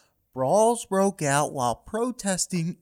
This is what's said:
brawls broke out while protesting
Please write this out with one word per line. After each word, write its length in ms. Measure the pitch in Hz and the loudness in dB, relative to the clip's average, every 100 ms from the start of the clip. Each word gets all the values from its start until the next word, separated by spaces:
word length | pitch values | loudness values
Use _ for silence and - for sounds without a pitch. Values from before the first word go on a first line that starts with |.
| _ _ _ | _ _ _
brawls 520 | 123 131 190 226 233 - | -4 0 4 4 2 -2
broke 340 | 190 196 190 | 0 0 0
out 300 | 143 139 147 | 0 2 0
while 220 | 147 120 | 0 -2
protesting 1000 | 113 - 220 247 233 202 180 - 180 165 - | -2 -6 -4 -4 -4 -4 -4 -2 -2 -4 -6